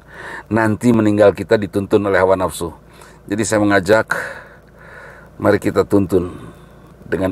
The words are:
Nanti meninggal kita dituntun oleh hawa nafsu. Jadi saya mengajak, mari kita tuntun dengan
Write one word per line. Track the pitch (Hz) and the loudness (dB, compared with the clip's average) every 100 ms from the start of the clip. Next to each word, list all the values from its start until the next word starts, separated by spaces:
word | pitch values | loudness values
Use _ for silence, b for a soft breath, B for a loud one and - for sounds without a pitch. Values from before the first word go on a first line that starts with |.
| - B B B B | -20 B B B B
Nanti | 110 110 104 123 | 0 0 0 0
meninggal | 113 107 104 101 | 2 2 4 4
kita | 90 90 113 | 2 0 -2
dituntun | 101 101 98 107 101 | 0 -6 0 0 2
oleh | 95 | 0
hawa | 95 95 | 2 2
nafsu. | 90 - 85 78 - B B B | -2 -6 -10 -12 -20 B B B
Jadi | - 101 107 | -8 -4 -2
saya | 107 | 0
mengajak, | 104 101 92 110 - - B B B B B B B B B B B - | 2 2 4 2 2 -4 B B B B B B B B B B B -4
mari | 101 101 | 0 2
kita | 104 95 92 | 0 -2 2
tuntun | 101 92 95 87 76 B B B B B - - | 2 2 0 -2 -10 B B B B B -20 -8
dengan | 85 92 | -4 -4